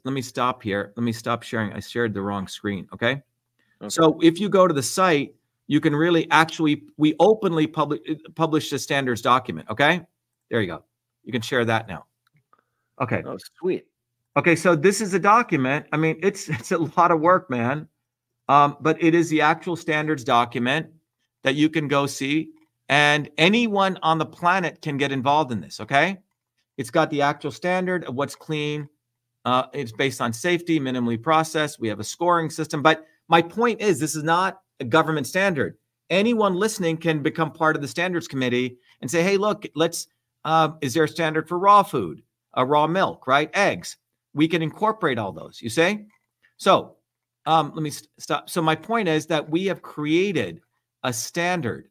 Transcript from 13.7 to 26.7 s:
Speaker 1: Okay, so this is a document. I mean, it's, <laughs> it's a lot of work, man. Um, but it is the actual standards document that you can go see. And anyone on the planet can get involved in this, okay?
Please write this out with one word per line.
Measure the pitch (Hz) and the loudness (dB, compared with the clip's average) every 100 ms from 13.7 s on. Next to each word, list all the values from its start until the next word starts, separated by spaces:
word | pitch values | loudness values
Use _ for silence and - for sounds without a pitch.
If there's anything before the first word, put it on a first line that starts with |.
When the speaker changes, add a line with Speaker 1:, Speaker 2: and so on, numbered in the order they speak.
| 151 _ _ _ _ _ 143 | -6 _ _ _ _ _ 0
Speaker 1:
Okay, | 175 | 2
so | 160 185 160 | 2 2 4
this | 185 202 | 2 0
is | 202 | -2
a | 185 | 0
document. | 202 226 233 147 131 143 - | 4 4 2 -2 0 -2 -4
I | 151 | -2
mean, | 160 160 | -2 0
it's, | 196 196 - | -4 -4 -6
<laughs> | |
it's | 113 - | -6 -2
a | 175 | -2
lot | 147 180 170 | 0 2 4
of | 165 | 4
work, | 165 185 180 | 4 2 2
man. | 123 120 151 156 _ _ _ _ _ - | -2 -2 -4 -8 _ _ _ _ _ 2
Um, | 143 147 143 | 4 4 2
but | 151 156 | -2 2
it | 165 | 2
is | 170 147 | 2 2
the | 156 | 2
actual | 151 165 185 160 | 2 0 -4 -8
standards | - 151 151 143 | -4 -4 -2 -4
document | 120 120 120 123 123 156 160 _ _ _ _ _ | 0 0 0 -2 -2 -2 -6 _ _ _ _ _
that | 135 | -2
you | 143 156 | 2 2
can | 160 143 | 0 0
go | 143 139 | 0 -2
see. | - 139 156 156 - _ _ - | -4 -4 -4 -4 -16 _ _ 0
And | 143 147 147 139 - | 4 4 2 -2 2
anyone | 170 233 226 196 190 175 | 4 4 2 2 0 0
on | 160 160 | 0 2
the | 147 | -2
planet | - 175 190 160 - | -2 0 2 -2 -6
can | 160 139 | -8 -2
get | 139 | -2
involved | 139 139 151 135 | 0 2 2 2
in | 107 | -4
this, | 73 - | -8 -14
okay? | 107 139 180 196 _ _ _ _ _ | 0 2 2 -2 _ _ _ _ _